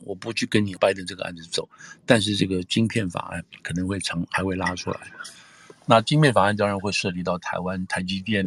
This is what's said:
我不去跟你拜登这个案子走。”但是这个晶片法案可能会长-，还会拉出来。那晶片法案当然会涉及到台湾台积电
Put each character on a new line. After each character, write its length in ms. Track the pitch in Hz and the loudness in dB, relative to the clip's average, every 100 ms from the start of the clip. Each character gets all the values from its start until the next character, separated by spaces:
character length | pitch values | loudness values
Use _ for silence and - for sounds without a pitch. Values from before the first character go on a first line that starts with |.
| 104 | -6
我 100 | 95 | -10
不 160 | 113 | -8
去 140 | - - | -6 0
跟 200 | 110 101 | 2 2
你 80 | 87 | 4
拜 180 | 101 | 2
登 120 | 98 90 | 4 -4
这 80 | |
个 120 | 92 90 | -8 -10
案 100 | 85 | -12
子 80 | 82 | -8
走。” 160 | - - - - - - | -6 -6 -10 -20 -4 4
但 160 | 117 | 4
是 160 | 104 104 | 4 0
这 80 | 101 | 0
个 180 | 92 | -2
晶 240 | 92 113 110 | -2 0 2
片 220 | - 92 | 0 -4
法 220 | - - | -4 -8
案 100 | 87 - - | -10 -12 -14
可 120 | - | -8
能 120 | 85 92 | -4 -2
会 140 | 98 | -4
长-， 260 | - 85 87 | -4 -6 -4
还 100 | - | -2
会 140 | 95 92 | -2 -2
拉 180 | 90 | -4
出 160 | 90 - | -4 -6
来。 60 | - - - - - - - - - - | -8 -10 -18 -18 -20 -20 -20 -20 -6 4
那 120 | 113 | 4
晶 200 | 110 151 | 6 6
片 100 | 151 | 6
法 120 | 98 | 6
案 120 | 98 104 | 4 4
当 120 | 101 | 0
然 120 | 98 | 0
会 120 | 101 | -2
涉 200 | - 98 | -2 -2
及 120 | 90 | -2
到 140 | 90 87 | -2 -2
台 180 | - 90 | -4 -6
湾 260 | 90 92 92 | -4 -4 -4
台 160 | 90 | -4
积 180 | 90 95 | -4 -4
电 240 | 98 104 | 0 0